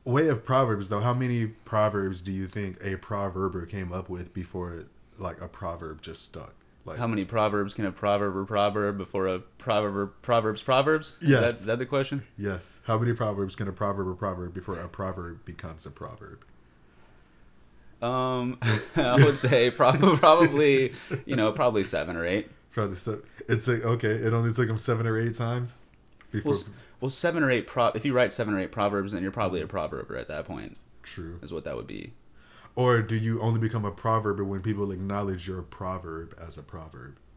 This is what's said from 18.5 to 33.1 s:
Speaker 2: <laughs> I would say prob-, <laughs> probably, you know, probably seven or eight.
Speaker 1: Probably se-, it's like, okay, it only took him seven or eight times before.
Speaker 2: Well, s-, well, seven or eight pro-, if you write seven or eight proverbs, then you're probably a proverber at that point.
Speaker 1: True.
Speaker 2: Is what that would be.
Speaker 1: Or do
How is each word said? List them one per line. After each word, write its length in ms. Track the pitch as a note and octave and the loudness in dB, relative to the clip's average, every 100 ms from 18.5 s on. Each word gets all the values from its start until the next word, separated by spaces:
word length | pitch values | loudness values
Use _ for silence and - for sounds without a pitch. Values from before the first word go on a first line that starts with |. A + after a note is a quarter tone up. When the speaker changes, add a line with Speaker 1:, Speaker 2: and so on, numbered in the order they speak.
| B2+ A#2 G#2+ | -2 0 0
Speaker 2:
<laughs> 180 | - - | -2 -2
I 260 | C3 C3 | 4 6
would 140 | C#3+ C#3 | 6 6
say 340 | B2 B2+ A#2+ | 4 4 4
prob-, 300 | - B2+ C3+ | 6 6 8
<laughs> 180 | F#3+ D3+ | 6 8
probably, 720 | D#3+ E3 D#3+ C#3 D3+ C3+ B2+ - - C#3 - | 10 10 8 6 6 6 4 -2 -8 -8 -2
you 100 | C3 | 2
know, 160 | A2 | 2
probably 300 | B2+ B2 A2 | 4 2 2
seven 340 | F#2 E2+ D#2+ E2+ | 2 0 -2 -2
or 80 | |
eight. 240 | E2+ G2+ - - _ | 0 0 -2 -12 _
Speaker 1:
Probably 240 | - G2+ F#2 | -4 -2 -4
se-, 220 | - G#2 - - - | -6 -6 -8 -12 -2
it's 200 | A2+ B2+ | 0 2
like, 160 | A#2 | 0
okay, 240 | A2+ A#2 A2 | 2 0 2
it 200 | A2+ A2+ | 0 2
only 200 | A#2 A#2 | 2 2
took 160 | A2+ A2+ | 2 0
him 80 | A2 | 0
seven 280 | - A2+ A2+ | 0 0 0
or 120 | A2 | 0
eight 160 | A#2 | -2
times 460 | A#2 A#2 B2 A#2+ - - _ _ - - | -2 -4 -4 -6 -10 -20 _ _ -20 -8
before. 220 | G#2 D3 | -4 0
Speaker 2:
Well, 60 | G2+ | 0
s-, 100 | - - - - | -2 -14 -20 -8
well, 80 | C#3 | -6
seven 320 | - E3+ E3+ | -2 0 2
or 80 | C#3 | 4
eight 160 | A#2+ - | 2 0
pro-, 220 | B2+ A#2 | 2 2
if 180 | A2 C#3+ | 2 2
you 80 | |
write 180 | B2 A2+ | 2 2
seven 220 | - G#2+ | 2 -2
or 60 | G2 | 0
eight 120 | F#2 | -2
proverbs, 400 | - G2+ G2+ G2 | 0 0 0 -2
then 100 | G2 | -4
you're 80 | F#2+ | -4
probably 280 | G#2+ G2 F2+ | -2 -2 -2
a 60 | D2+ | -4
proverber 500 | F#2+ D#2 C#2 - B1 | -4 -4 -6 -8 -8
at 120 | - | -8
that 180 | D2+ D#2+ | -8 -8
point. 320 | C#2+ G1+ - - - | -10 -12 -16 -20 -20
Speaker 1:
True. 360 | - - E2+ E2+ | -16 -12 -12 -12
Speaker 2:
Is 100 | E2 | -10
what 120 | E2 | -8
that 120 | D2+ B1 | -6 -8
would 100 | A1 | -8
be. 260 | G1+ G1+ - - - - - - - | -12 -14 -16 -20 -20 -20 -20 -8 0
Speaker 1:
Or 260 | B2+ A#2 | 4 4
do 140 | G#2+ | 4